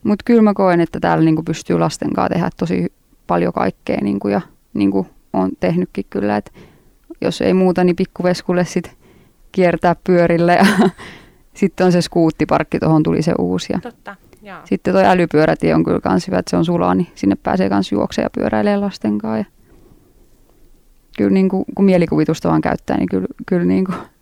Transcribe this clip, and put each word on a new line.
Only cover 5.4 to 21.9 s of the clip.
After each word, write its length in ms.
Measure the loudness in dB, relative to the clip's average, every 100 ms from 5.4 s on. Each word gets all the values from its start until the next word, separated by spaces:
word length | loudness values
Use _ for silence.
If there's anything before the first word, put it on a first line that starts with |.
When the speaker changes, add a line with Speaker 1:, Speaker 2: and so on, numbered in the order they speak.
| -4 -2
Speaker 1:
tehnytkin 440 | -2 -2 -4 -6 -8
kyllä, 260 | -6 -2 -4
et 160 | -6 -20 -20 _ _ _ _ -4
jos 200 | -4 0
ei 140 | 0
muuta, 300 | 2 2 2
niin 120 | 0 0
pikkuveskulle 680 | -4 -2 -2 -2 -2 -2
sit 320 | -2 -4 -8 -18 _ _ _ _ _
kiertää 440 | 0 2 2 0 0
pyörillä 500 | 2 2 4 2 2
ja 120 | 4 4
<laughs> 160 | 4 0 -2 -20 -20 -20 _ _
sitten 320 | -4 -4 0 2
on 60 |
se 100 | 2
skuuttiparkki, 760 | 0 0 0 0 0 0 -2 -2
tohon 240 | 2 2
tuli 200 | 2 0
se 100 | 0 0
uusi 340 | -2 -4 -4
ja 60 | -6
Speaker 2:
Totta, 360 | -8 -18 -20 -20 _ _
joo. 160 | -20 -20
Speaker 1:
sitten 300 | -6 -4 0
toi 100 | 2
älypyörätie 680 | 4 4 2 2 2 2 0
on 100 | 0
kyllä 160 | 2 -2
kans 260 | 0 -2 0
hyvä, 120 | -4
että 120 | -2
se 60 | -2
on 80 |
sulaa, 300 | 0 0 0
niin 140 | 0 -2
sinne 220 | -2 -2 -2
pääsee 260 | -2 -2 0
kans 240 | 0 -2
juokseen 320 | -2 -2 -2 -4
ja 40 |
pyöräilee 460 | -2 -2 0 0 -2
lasten 420 | -4 -6 -4 -4
kanssa 200 | -4 -6
ja 60 | -8 _ _ -20 -20 -20 _ _ _ _ _ _ -20 -20 _ _ _ -2
kyllä 140 | 2
niinku, 340 | 2 2 0 -4
kun 100 | 0
mielikuvitusta 640 | 2